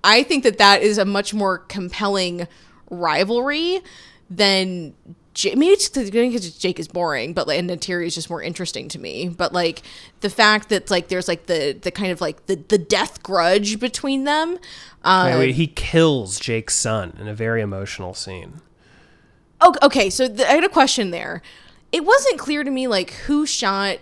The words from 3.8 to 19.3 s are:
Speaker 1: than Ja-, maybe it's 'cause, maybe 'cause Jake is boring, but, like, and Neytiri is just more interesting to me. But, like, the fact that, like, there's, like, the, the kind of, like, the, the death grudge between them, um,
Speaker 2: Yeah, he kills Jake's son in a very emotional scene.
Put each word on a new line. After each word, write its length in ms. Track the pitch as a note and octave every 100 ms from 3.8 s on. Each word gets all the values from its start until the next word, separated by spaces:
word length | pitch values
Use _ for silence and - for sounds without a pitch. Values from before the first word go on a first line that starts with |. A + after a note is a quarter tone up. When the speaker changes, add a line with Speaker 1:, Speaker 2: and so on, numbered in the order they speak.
| - - - _ _
Speaker 1:
than 640 | F3+ G3+ F#3+ F#3+ F3+ D#3 - - E3+ _ -
Ja-, 180 | A#3+ A#3
maybe 160 | D#4+
it's 160 | G4 -
'cause, 240 | C#4 G#3
maybe 200 | G#3+ B3
'cause 160 | A#3+ F3
Jake 280 | - F#3 F3
is 80 | D#3+
boring, 440 | F3 E3+ C#3 A#2+
but, 140 | F3 -
like, 100 | D3
and 100 | F3
Neytiri 380 | F3+ - F3 E3+
is 80 |
just 160 | E3+ D#3+
more 120 | E3+
interesting 460 | - E3+ F3+ - C3+
to 100 | -
me. 300 | - D#2 F3
But, 240 | E3+ F3
like, 300 | F3+ E3+ E3 - - - _
the 100 | G#3
fact 380 | - G#3+ G#3+ -
that, 220 | G3+ -
like, 180 | F#3 F3
there's, 180 | F#3 F3+
like, 180 | E3+ -
the, 300 | G3 F#3 -
the 100 | F#3
kind 220 | F3 G3
of, 80 | E3+
like, 260 | E3 D#3+ -
the, 100 | F#3 -
the 100 | G#3
death 440 | D#3+ G3 G#3+ -
grudge 560 | - F#3+ E3+ G3 G#3 G#3+
between 440 | B3 - C#4 C4+
them, 340 | C4+ D4+ D#4+ F4+ - - - -
um, 260 | - F#3 F3
Speaker 2:
Yeah, 140 | B2+ C3
he 200 | B2+ D#3+
kills 720 | - - E3 E3 C3+ G2 G2
Jake's 380 | - A2+ A2 -
son 400 | A#2+ A2 F2+ -
in 60 | G#2
a 60 |
very 260 | G#2+ A2+ A2+
emotional 540 | G#2 F#2+ G2 - F#2
scene. 460 | F#2 - F#2+ F2+ D#3 _ _ _ _ _ _ _